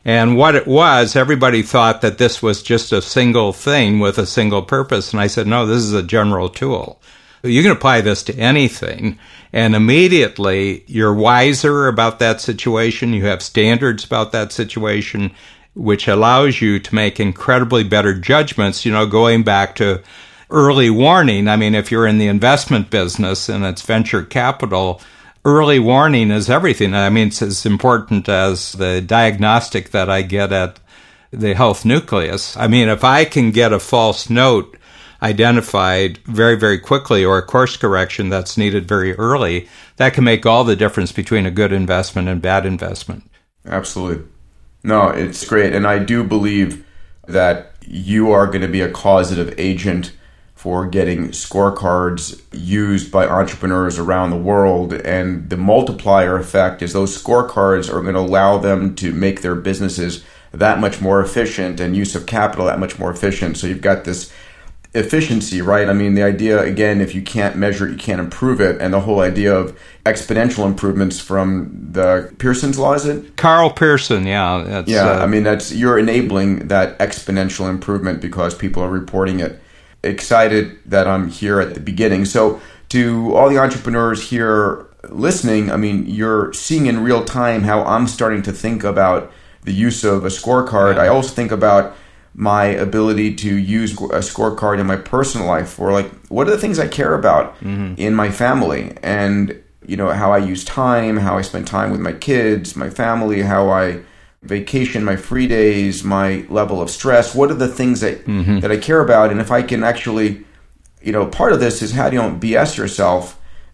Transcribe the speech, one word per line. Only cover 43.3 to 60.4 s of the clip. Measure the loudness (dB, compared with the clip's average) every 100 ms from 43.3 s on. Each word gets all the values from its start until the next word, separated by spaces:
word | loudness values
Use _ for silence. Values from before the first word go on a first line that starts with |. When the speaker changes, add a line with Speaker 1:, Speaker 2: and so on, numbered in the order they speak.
| _ _ _ -8
Speaker 2:
Absolutely. | -6 -6 -8 -6 -6 -10 -20 -20 _ -20 _
No, | -4 0 0
it's | 0 -6 -8 -2
great. | 0 0
And | 0 0
I | -2
do | 0 -2
believe | 0 -2 0 0 -2 -4 -16 -20 -20 -20 -4
that | 0 2 0 -6 -20 -16
you | -10 -2 0 4
are | 4 2
gonna | 0 -2
be | -2
a | -4
causative | -2 2 4 2 -2 -6 -4
agent | -4 -2 -2 -4 -4 -14 -20 -20 _
for | _ -6 -4 -2
getting | -2 0 -2 -6
scorecards | -8 -6 0 0 0 0 0 0 -4 -10 -14 -18
used | -12 -4 -2 0 -2 0
by | 0 2
entrepreneurs | 2 0 -2 -4 -2 -2 -2
around | -2 -2 -2
the | -2
world. | 0 2 4 2 -2
And | -6 -4 -4 -2 -6 -6
the | -4
multiplier | 2 2 2 -4 2 4 4 0
effect | -2 0 0 0
is | -6
those | -2 -2 -4
scorecards | 0 2 2 2 2 2 0
are | -4
gonna | -2 -2
allow | 2 4 4 4
them | 2 0 -2 -4
to | -4
make | -2 -2 -2
their | -4
businesses | -4 -4 -4 -4 -4 -6 -8 -14 -20